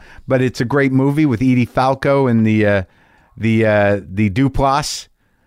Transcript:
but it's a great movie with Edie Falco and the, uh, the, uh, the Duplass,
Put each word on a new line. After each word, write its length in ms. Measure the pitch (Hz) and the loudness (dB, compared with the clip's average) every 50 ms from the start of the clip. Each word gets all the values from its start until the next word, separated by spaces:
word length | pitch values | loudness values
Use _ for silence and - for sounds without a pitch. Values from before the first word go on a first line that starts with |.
| - - - - - - | -10 -20 -20 -14 -6 -4
but 120 | 131 127 | -2 0
it's 200 | 127 123 - - | 0 -2 -2 -4
a 40 | 131 | -6
great 280 | 113 - 143 139 135 131 | -4 -2 0 0 0 0
movie 320 | 131 135 143 143 156 156 | 0 0 0 0 0 0
with 160 | 143 117 101 | 0 0 0
Edie 240 | 131 131 127 127 120 | 0 2 2 2 0
Falco 640 | - - 139 127 135 135 135 - 143 139 139 135 | -2 -2 -2 0 0 -2 -2 0 0 0 2 2
and 200 | 123 117 113 110 | 2 2 2 2
the, 180 | 110 107 107 104 | 2 2 2 2
uh, 180 | 101 101 98 92 - _ _ _ _ _ _ _ _ - | 2 2 0 -2 -6 _ _ _ _ _ _ _ _ -12
the, 300 | 101 104 113 113 110 110 | -6 -2 0 0 2 2
uh, 360 | 107 104 104 101 101 104 101 92 | 2 2 2 2 2 0 -2 -4
the 260 | 76 92 101 110 104 | -8 -4 -2 -2 0
Duplass, 760 | 90 127 139 131 - 135 139 135 135 151 151 - - - - _ _ _ _ _ _ _ _ | 0 0 -2 0 0 0 0 0 0 -2 -4 -6 -10 -12 -14 _ _ _ _ _ _ _ _